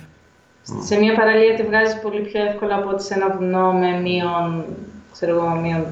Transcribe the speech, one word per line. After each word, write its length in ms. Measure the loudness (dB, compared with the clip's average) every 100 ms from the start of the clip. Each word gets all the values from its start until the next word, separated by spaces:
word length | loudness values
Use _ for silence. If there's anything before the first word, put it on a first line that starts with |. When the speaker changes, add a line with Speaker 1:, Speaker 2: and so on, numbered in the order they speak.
| -18 -20 _ _ _ _ -12
Speaker 1:
Μμμ. 140 | -10
Speaker 2:
Σε 140 | -2 2
μια 180 | 4 4
παραλία 400 | 4 6 6 4
τη 80 |
βγάζεις 360 | 2 2 2 0
πολύ 220 | -4 -4
πιο 220 | -4 -2 -2
εύκολα 300 | -2 -2 -2
από 140 | -2
ότι 140 | -4
σε 100 | -4
ένα 240 | -2 0 0
βουνό 360 | 0 2 2
με 260 | 2 2 0
μείον, 680 | -2 -2 -2 -2 -2 -4 -6 -12 -14 -18 -20
ξέρω 200 | -6 -2 0
εγώ, 140 | 0
μείον 360 | -2 -2 -2 -4